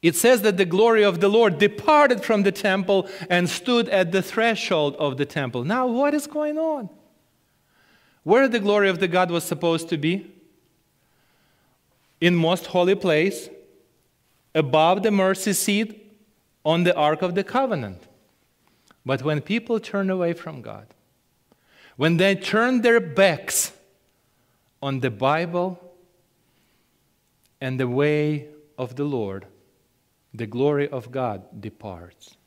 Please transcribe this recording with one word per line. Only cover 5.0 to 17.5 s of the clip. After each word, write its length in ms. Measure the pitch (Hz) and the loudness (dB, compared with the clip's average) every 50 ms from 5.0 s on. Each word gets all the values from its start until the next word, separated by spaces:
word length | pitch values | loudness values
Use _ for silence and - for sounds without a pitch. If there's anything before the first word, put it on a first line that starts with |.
| 151 143 131 | -4 -4 -2
the 80 | 127 143 | -2 -6
temple. 380 | 139 - 156 139 123 117 127 120 | -4 -4 -6 -6 -4 -4 -6 -4
Now, 240 | 151 214 254 254 | -2 -2 -2 -2
what 260 | 254 226 247 285 294 294 | -2 0 0 0 0 0
is 140 | 302 294 | -2 -4
going 320 | 302 - 302 302 302 302 311 | -6 -6 -6 -4 -4 -4 -4
on? 320 | 320 320 311 277 226 180 - _ _ _ _ _ _ _ _ _ _ _ _ _ _ _ _ _ _ _ _ _ _ _ _ _ _ | -4 -4 -4 -6 -8 -12 -16 _ _ _ _ _ _ _ _ _ _ _ _ _ _ _ _ _ _ _ _ _ _ _ _ _ _
Where 240 | 151 196 247 269 262 | 2 4 4 4 4
the 100 | 226 233 | 2 0
glory 300 | 196 208 202 208 202 196 | 0 2 2 4 2 2
of 80 | 185 165 | 2 0
the 80 | 190 | -2
God 240 | 185 165 185 185 175 | 0 2 2 2 2
was 140 | 170 170 160 | 0 -4 -4
supposed 440 | - 170 147 - 170 165 160 165 - | -4 -6 -2 0 0 0 0 -2 -4
to 60 | 175 | -6
be? 320 | 156 143 160 180 196 - - - _ _ _ _ _ _ _ _ _ _ _ _ _ _ _ _ _ _ _ _ _ _ _ _ _ _ _ _ _ _ _ _ _ _ _ _ _ | -2 -2 -2 -2 -2 -6 -12 -20 _ _ _ _ _ _ _ _ _ _ _ _ _ _ _ _ _ _ _ _ _ _ _ _ _ _ _ _ _ _ _ _ _ _ _ _ _
In 140 | 170 175 175 | 2 2 2
most 320 | 170 165 160 180 175 - | 4 2 2 0 -2 -4
holy 300 | - - 185 175 180 202 | -4 0 2 2 2 2
place, 520 | 196 202 185 156 151 165 196 - - - - - - - _ _ _ _ _ _ _ _ _ _ _ _ _ _ _ _ _ _ | 0 2 0 2 2 2 0 -2 -6 -12 -16 -20 -20 -20 _ _ _ _ _ _ _ _ _ _ _ _ _ _ _ _ _ _
above 480 | 156 156 139 127 156 156 165 185 208 196 | -2 0 2 2 4 4 4 2 2 0
the 80 | 220 208 | 0 2
mercy 400 | 196 190 190 190 190 - 214 190 | 2 2 2 0 -2 -2 -2 -2
seat, 460 | - - - 202 202 220 220 - - - - _ _ _ _ _ _ _ _ _ _ _ | -2 0 0 0 0 -2 -4 -8 -18 -20 -20 _ _ _ _ _ _ _ _ _ _ _
on 180 | 151 160 170 175 | 0 2 2 2
the 120 | 175 175 | 2 2
Ark 260 | 165 151 147 156 156 185 | 2 2 2 2 0 -2
of 120 | 180 175 | -4 -2
the 100 | 196 190 | -4 -6
Covenant. 600 | - | -2